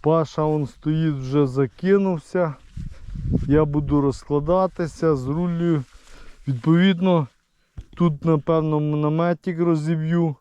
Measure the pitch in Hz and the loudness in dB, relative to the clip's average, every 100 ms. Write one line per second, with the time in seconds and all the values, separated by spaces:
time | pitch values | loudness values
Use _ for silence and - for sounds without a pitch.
0 | 147 165 151 - 156 151 139 - 151 156 | 2 2 0 -2 -2 -2 -4 -6 -4 0
1 | 160 143 127 143 139 127 135 - 180 196 | 0 -2 -2 0 2 0 -2 -2 2 2
2 | 190 170 - 185 170 139 - - - - | 2 -4 -4 -2 -2 -4 -16 -14 -14 -14
3 | - - - - - 147 151 147 143 147 | -12 -8 -4 -2 2 2 2 0 0 0
4 | 139 127 - 147 147 185 190 - 139 - | 0 -2 -4 -4 0 0 0 -2 -8 -2
5 | 165 143 127 151 175 170 170 160 127 - | 0 0 -2 -4 -2 -2 0 0 -2 -16
6 | - - - - - 127 156 170 190 175 | -20 -20 -20 -12 -6 -2 4 4 6 4
7 | 185 170 139 _ _ _ _ - - - | 2 2 0 _ _ _ _ -18 -18 0
8 | 175 147 165 156 - 160 156 151 151 151 | 0 2 0 0 2 0 2 0 0 0
9 | 151 156 170 170 - 165 170 160 151 165 | 0 0 0 0 -4 -2 0 0 0 -2
10 | 160 170 165 139 | 0 0 0 -4